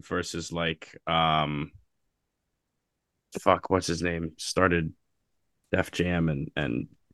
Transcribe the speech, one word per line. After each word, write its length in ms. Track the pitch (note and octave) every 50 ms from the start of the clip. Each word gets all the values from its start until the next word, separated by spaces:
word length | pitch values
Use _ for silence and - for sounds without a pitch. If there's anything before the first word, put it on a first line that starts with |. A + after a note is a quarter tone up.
| -
versus, 500 | - F2 F2+ F2 - - F2 E2 - E2+
like, 460 | E2+ E2+ E2 E2 - - - - - -
um, 640 | E2 E2 E2 E2 D#2+ D#2 D#2 D#2 D2+ D2+ D2 D2+ - - - _ _ _ _ _ _ _ _ _ _ _ _ _ _ _ _ _ _ _ _ _ _ _ _ _ _ _ _ _ _ - -
fuck, 300 | - G2 F#2 F2 - -
what's 160 | F#2+ F#2 F2
his 160 | - F2+ D#2+ E2+
name? 300 | F2 E2+ E2 E2+ D#2+ -
Started 560 | - - - - F#2 F#2 F2 F2+ E2+ E2 D#2+ - _ _ _ _ _ _ _ _ _ _ _ _ _ _ - -
Def 180 | F#2 F#2 - -
Jam 360 | - F2 F2+ F2 E2+ E2 D#2+
and, 220 | D2+ C#2+ D#2 - -
and 320 | - D2 B1+ A#1 B1+ - - - _ _ _